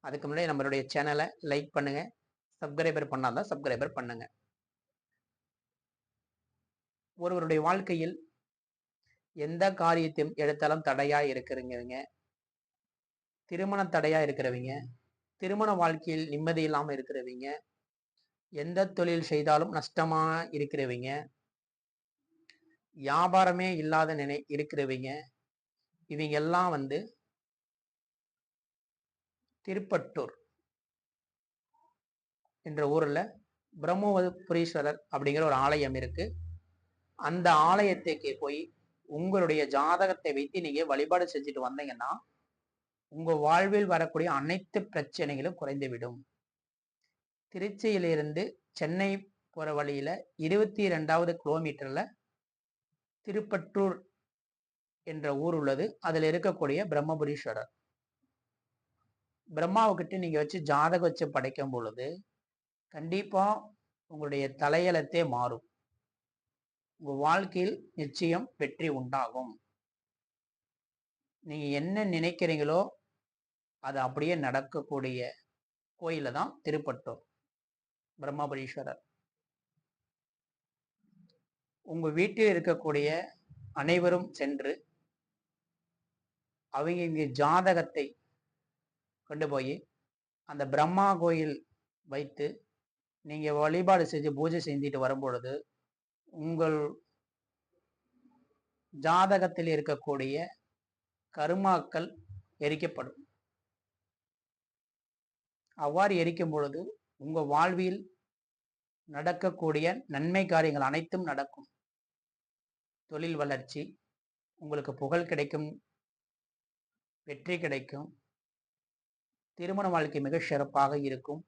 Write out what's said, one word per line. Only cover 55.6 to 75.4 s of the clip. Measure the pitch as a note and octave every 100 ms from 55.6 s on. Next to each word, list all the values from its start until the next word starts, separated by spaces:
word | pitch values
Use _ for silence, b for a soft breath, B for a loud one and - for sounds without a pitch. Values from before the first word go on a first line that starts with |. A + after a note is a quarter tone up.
| C#3 C3+ G#3 - E3+
அதுல | D#3+ D#3
இருக்கக்கூடிய | E3+ F#3+ F3+ D3 D3 G3
பிரம்மபுரீஸ்வரர், | D3 D3+ D#3+ D3 D3 - G#2+ - _ _ _ _ _ _ _ _ _ _ _ _ _ _ _ _ _ - D#3
பிரம்மாவுக்கிட்ட | F3 G3+ A3 F3 E3 F#3+
நீங்க | E3+ D3+
வச்சு | D3+ F#3+ D3
ஜாதகம் | C#3+ D#3+ F3 E3+
வச்சு | E3 D3 C3+
படைக்கும் | C3 C3+ C#3
பொழுது, | B2 A2+ A#2 C3+ F3+ - _ _ _ _ _ _
கண்டிப்பா | D#3+ D#3+ F#3+ G3+ F#3+ G3+ G#3+ - _ _ _ _
உங்களுடைய | D3+ D3 C#3+ C3+ C3+
தலையெழுத்தே | D3 D#3+ F3+ E3 D3 E3+ D#3
மாறும். | A#2+ B2 A#2 _ _ _ _ _ _ _ _ _ _ _ _ _ _
உங்க | D3+ C#3 D3
வாழ்க்கையில் | F3+ F#3+ F#3 F#3 - - -
நிச்சயம் | C#3+ - E3 E3+ C4 _
வெற்றி | C#3 C#3 D#3+ C3+
உண்டாகும். | B2+ C3+ A#2+ B2+ B2+ G#2+ _ _ _ _ _ _ _ _ _ _ _ _ _ _ _ _ _ _ E3
நீங்க | D3+ C#3+ C#3+
என்ன | E3 G#3 G#3 E3
நினைக்கிறீங்களோ, | E3 E3+ E3+ D#3 D3 E3+ G3+ - _ _ _ _ _ _ _ _ C3+
அது | C#3 B2+
அப்படியே | C#3+ D3+ E3+ C3+
நடக்கக்கூடிய | C3+ C3+ - - C#3+ C3 B2+ B2 -